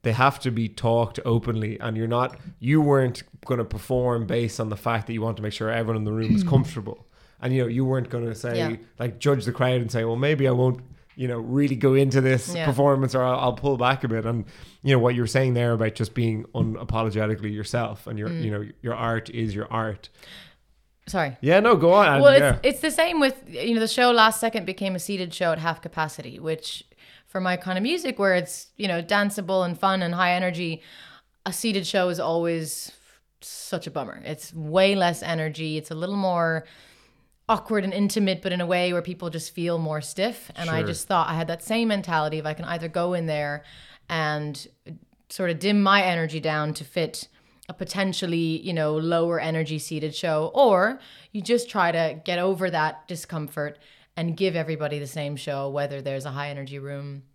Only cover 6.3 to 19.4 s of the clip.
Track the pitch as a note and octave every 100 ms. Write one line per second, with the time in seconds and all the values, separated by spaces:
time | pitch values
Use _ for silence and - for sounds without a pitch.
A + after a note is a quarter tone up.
6.3 | G#3+ F3 C3+ - A#2 G#2 - - _ _
7.3 | _ B2 C3 A#2+ A#2+ C3 C3 A#2+ A#2+ A#2
8.3 | A2 A#2+ A#2 A#2+ A2+ - - B2 - D3
9.3 | C#3 G#2+ A#2 B2+ B2+ A#2 A#2+ A2+ A#2 C#3+
10.3 | D3 C3+ B2 B2+ B2+ - - _ - B2+
11.3 | A#2+ A#2 C3 C#3+ B2+ C3+ C3+ C3+ C3 C3
12.3 | B2+ - E3+ D#3 C3 C#3+ C3+ C3 C3 B2+
13.3 | B2+ B2+ A#2+ C#3+ C3 B2 C3+ B2 A2+ A2
14.3 | A#2 G2 - - - C3+ C3 A#2+ B2 A#2
15.3 | C3+ C3 A#2+ A#2+ A2+ A2 - A2+ - A2+
16.3 | A2 A#2 A#2+ A2+ A2 - A2 A2+ G#2 G#2+
17.3 | G#2+ G#2+ G#2 G2+ A#2+ A2+ G#2 - G#2+ G#2+
18.3 | E3 A2 G#2 G#2 - A#2+ A#2 A#2 A2+ -
19.3 | A#2